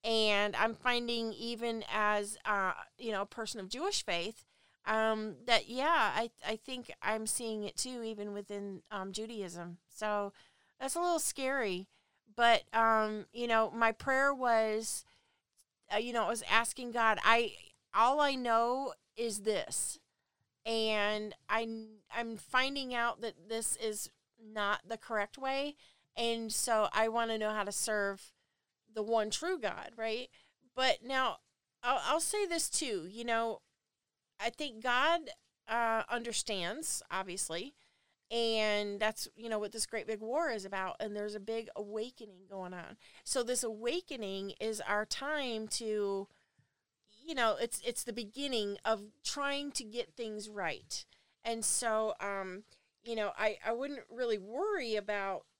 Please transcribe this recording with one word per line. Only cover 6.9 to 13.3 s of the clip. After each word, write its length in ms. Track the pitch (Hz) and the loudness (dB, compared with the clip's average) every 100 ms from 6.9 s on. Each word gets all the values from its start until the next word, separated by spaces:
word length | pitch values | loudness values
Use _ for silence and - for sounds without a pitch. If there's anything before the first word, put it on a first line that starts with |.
| - | -4
I'm 240 | - 220 220 | -2 0 0
seeing 380 | - 233 214 208 | -2 -2 -4 -4
it 100 | - | -6
too, 280 | 254 247 | -6 -4
even 280 | 226 214 208 | -6 -6 -6
within, 520 | 202 202 202 202 190 _ | -6 -6 -6 -6 -10 _
um, 220 | 208 190 | -8 -6
Judaism. 680 | 190 220 226 190 170 175 175 _ | -6 -6 -6 -6 -8 -10 -12 _
So 380 | - 214 208 202 - - _ _ _ | -6 -2 0 -2 -6 -20 _ _ _
that's 160 | 269 339 | -4 0
a 60 | |
little 180 | 349 339 | 2 2
scary. 680 | - - 262 277 214 180 196 _ _ _ _ | 0 -2 -2 0 0 -2 -6 _ _ _ _
But, 300 | 214 233 233 - | 4 6 6 4
um, 520 | 226 226 220 214 214 - | 4 6 6 4 -2 -8